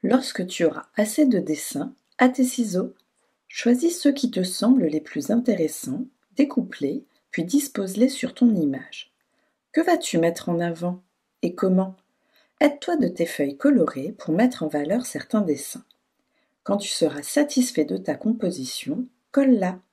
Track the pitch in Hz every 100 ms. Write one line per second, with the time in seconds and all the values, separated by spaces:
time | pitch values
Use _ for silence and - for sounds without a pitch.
0 | 190 254 - - 185 - 165 - - -
1 | 214 - 285 208 - 156 - 143 - -
2 | _ - 254 254 254 - 220 180 240 -
3 | _ _ _ _ _ - 233 247 339 -
4 | 285 285 254 - 185 - 208 262 170 156
5 | 151 151 143 233 - 190 156 - - 139
6 | 254 _ _ - 285 - - - 139 -
7 | - _ _ - 170 285 285 - 190 196
8 | 254 - 254 - 240 196 147 135 - -
9 | - _ _ _ _ _ _ - 330 339
10 | - 170 170 170 - 170 170 165 175 180
11 | _ _ _ _ 175 - 190 185 190 -
12 | _ _ _ _ _ _ 294 285 - 330
13 | 190 180 165 - 143 139 285 262 156 135
14 | 143 - - 160 247 - 156 147 147 220
15 | 247 - - 214 185 135 - - - _
16 | _ _ _ _ _ _ - 202 - -
17 | 165 - - - 294 - 247 - 151 190
18 | 190 147 220 220 185 147 127 - - 294
19 | 254 _ _ 285 269 233 185 185 _